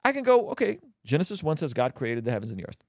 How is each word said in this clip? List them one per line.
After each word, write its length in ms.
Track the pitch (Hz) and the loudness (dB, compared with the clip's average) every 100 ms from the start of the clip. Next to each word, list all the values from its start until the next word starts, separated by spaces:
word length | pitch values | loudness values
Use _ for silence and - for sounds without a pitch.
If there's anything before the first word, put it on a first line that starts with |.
| 254 | 2
I 80 | |
can 100 | 277 | 2
go, 260 | 254 247 - | 4 4 4
"Okay, 280 | - 214 - - _ 110 | 0 0 0 -12 _ -2
Genesis 380 | 143 185 202 | 0 0 -2
one 140 | 151 156 | -2 -2
says 160 | 151 | -2
God 200 | 120 127 | 0 -2
created 300 | - 117 117 | -2 -4 -2
the 80 | 117 | -2
heavens 200 | 117 113 | -4 -4
and 80 | 95 | -8
the 60 | 90 | -10
earth. 180 | - | -14